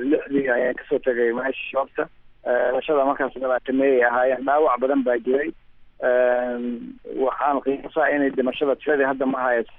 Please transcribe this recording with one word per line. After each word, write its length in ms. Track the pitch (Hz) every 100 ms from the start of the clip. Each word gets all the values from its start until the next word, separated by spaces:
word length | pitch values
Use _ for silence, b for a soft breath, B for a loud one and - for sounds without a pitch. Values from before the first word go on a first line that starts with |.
lixdii 460 | 127 151 - 139 135
ayaan 240 | 123 131 -
ka 80 | -
soo 100 | 135
tegay 320 | - 120 120
meesha 440 | 117 131 - - 131
goobta. 300 | 135 - 151 - - - 127
Ee, 220 | 123 131
dhimashada 380 | 131 - 151 135
markaas 300 | 139 139 127
labaatan 460 | 131 123 - 131
ay 220 | 139 131
ahaayeen. 420 | 120 123 127 123 135
Dhaawac 340 | 143 156 123
badan 240 | 131 143
baa 140 | 127 120
jiray. 320 | 123 127 160 - - - - -
Een, 960 | 131 123 123 123 123 120 120 120 123 - - 113
waxaan 440 | 131 - 135 139
qiyaasaa 480 | 135 139 139 160 143 143
inay 140 | 139
dhimashada 460 | 131 127 123 147 127
tiradii 300 | - 143 135
hadda 200 | 135 131
ma 160 | 131
hayo 220 | 127 120 113